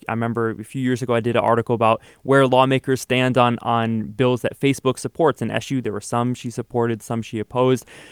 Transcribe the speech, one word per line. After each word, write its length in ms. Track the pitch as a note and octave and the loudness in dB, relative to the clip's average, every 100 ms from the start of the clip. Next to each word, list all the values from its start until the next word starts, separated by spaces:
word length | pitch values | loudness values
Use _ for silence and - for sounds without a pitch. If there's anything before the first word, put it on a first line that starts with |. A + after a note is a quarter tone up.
| - | -4
I 60 | |
remember 380 | A2+ A#2 A#2 A2+ | -4 -2 -2 -4
a 120 | G#2 | -6
few 180 | G#2+ C3 | -10 -6
years 200 | B2+ A#2+ | -4 -2
ago 140 | B2 A#2 | -2 -2
I 40 | |
did 160 | A#2 A#2 | 0 0
an 80 | |
article 320 | A#2+ A#2 A2+ A#2 | 2 2 0 0
about 260 | A2 A2+ - _ | 2 0 -4 _
where 240 | - C#3 C3 | 2 4 6
lawmakers 540 | B2+ C3 C3+ - C3 | 4 4 2 0 -4
stand 360 | - B2+ B2+ B2+ | 0 0 2 4
on, 220 | A#2+ A#2 | 2 2
on 500 | A#2+ A#2 A2+ A2+ G#2 | -2 0 0 -2 -4
bills 300 | G#2+ B2+ B2 | -2 0 0
that 180 | - - | -4 -2
Facebook 380 | C#3 C3 C3 B2 | -2 0 -2 -2
supports. 420 | C3 - C#3+ - | -4 0 0 0
And 100 | A2+ | -4
Eshoo, 320 | A2 - C3+ | -4 -4 -4
there 100 | A2+ | -4
were 80 | G#2 | -8
some 320 | - A#2+ B2 | -4 -2 -2
she 160 | B2 B2 | -4 -8
supported, 520 | A#2+ A2+ B2 A#2 A2 | -10 -6 -2 -2 -2
some 200 | - A#2 | -6 -8
she 180 | - A2 | -6 -8
opposed. 460 | G#2 B2 C3 B2+ - - - | -4 0 2 0 -4 -20 -20